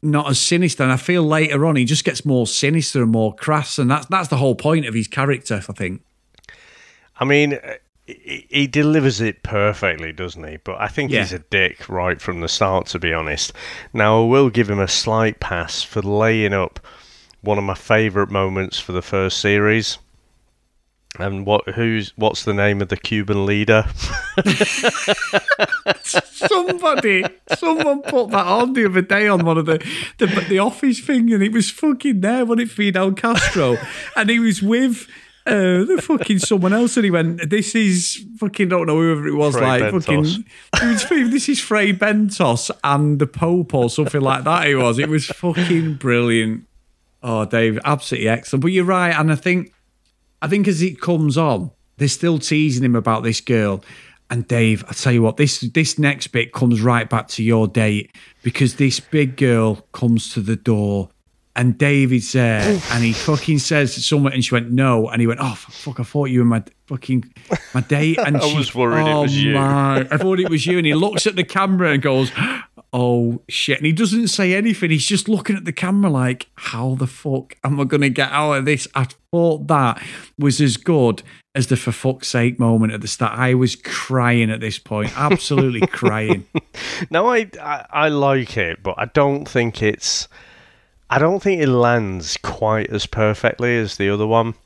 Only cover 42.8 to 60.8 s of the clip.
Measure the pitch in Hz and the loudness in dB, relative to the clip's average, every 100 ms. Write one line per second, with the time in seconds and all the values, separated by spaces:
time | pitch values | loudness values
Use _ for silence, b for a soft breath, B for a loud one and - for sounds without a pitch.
42.8 | 143 143 151 147 143 - 165 180 165 139 | 0 2 2 2 0 0 0 0 0 0
43.8 | 120 - 147 147 135 131 131 170 151 139 | 0 0 -2 0 0 0 0 2 2 2
44.8 | 120 117 151 156 131 - 175 170 175 170 | 2 2 0 0 -2 -4 -4 -2 2 2
45.8 | 160 143 135 120 120 113 110 113 - _ | 0 -2 0 2 2 2 0 -4 -10 _
46.8 | _ _ _ _ 127 113 107 120 113 110 | _ _ _ _ -4 -2 0 2 2 0
47.8 | 139 147 - 120 110 113 - 135 165 185 | -2 -2 -2 -2 0 0 -2 -2 0 0
48.8 | 180 185 175 160 156 151 - 180 - _ | 2 2 2 2 2 2 0 0 -2 _
49.8 | _ _ _ _ _ _ 151 202 202 170 | _ _ _ _ _ _ -2 0 2 2
50.8 | 180 147 - 170 151 135 160 113 92 _ | -2 -2 -2 2 2 2 2 0 -4 _
51.8 | _ - 139 - 170 165 - 151 151 123 | _ -4 -2 0 0 0 0 0 2 2
52.8 | 131 120 107 113 117 113 - 120 104 98 | 2 2 2 0 0 -4 0 2 2 -2
53.8 | B B B B _ 120 117 120 113 107 | B B B B _ -6 -2 2 2 2
54.8 | - - 135 120 113 - 147 - 120 165 | -4 -4 2 4 2 2 0 0 -2 0
55.8 | 156 - 147 139 - 120 117 - 127 117 | 0 2 0 0 -4 -2 -2 0 2 4
56.8 | 113 120 110 113 - - 110 117 110 104 | 4 2 0 -2 -4 -4 2 2 2 2
57.8 | 110 104 104 B B B - - 131 - | 0 0 -4 B B B -6 0 0 2
58.8 | 139 - - 156 139 131 135 117 110 104 | 0 0 -2 0 0 2 2 4 2 0
59.8 | - - 120 117 - - 101 110 - 107 | -6 -2 2 2 0 -6 -4 -2 0 2